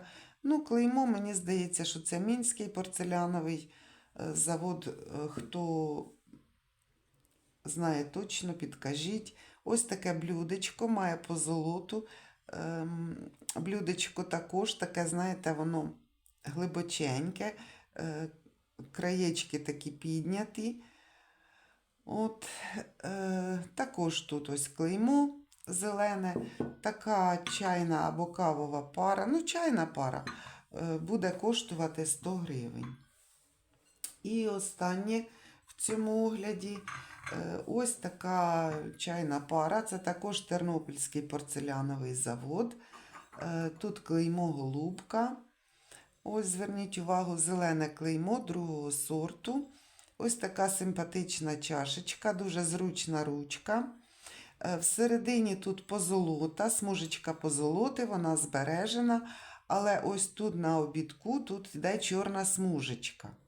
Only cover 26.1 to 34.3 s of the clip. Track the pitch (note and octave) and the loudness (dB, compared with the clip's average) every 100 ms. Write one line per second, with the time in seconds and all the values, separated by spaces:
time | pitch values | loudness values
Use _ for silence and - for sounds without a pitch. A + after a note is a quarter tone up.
26.1 | G3 F#3 F3 - - - - G#3 G#3+ - | 2 0 0 -2 -4 -6 -4 -4 -2 2
27.1 | G#3 F#3 F3 F3 - G3 F3+ E3+ D#3 D#3 | 4 6 4 0 0 2 4 4 4 4
28.1 | D#3 E3+ F3 F3 D3+ D3 D3 C#3+ - F#3+ | 2 -2 2 2 4 0 -2 -2 2 4
29.1 | G3 G3+ D#4+ E4 E4+ E4+ A#3 D#3+ - C3 | 4 4 2 2 2 4 4 2 0 0
30.1 | C3+ C#3 - - - - - E3 D#3+ E3 | 0 -4 -10 -14 -18 -12 -4 -2 -2 0
31.1 | A3 G3 - G#3+ G#3+ - E3 D#3+ D#3+ D#3 | 0 2 0 2 2 0 0 -2 0 -2
32.1 | - F3 F#3 E3+ C3+ A#2 A#2 A#2+ C3+ - | -2 -2 -2 -2 -4 -6 -6 -8 -10 -18
33.1 | _ _ _ _ _ _ _ _ _ - | _ _ _ _ _ _ _ _ _ -16
34.1 | - F#3+ | -10 -2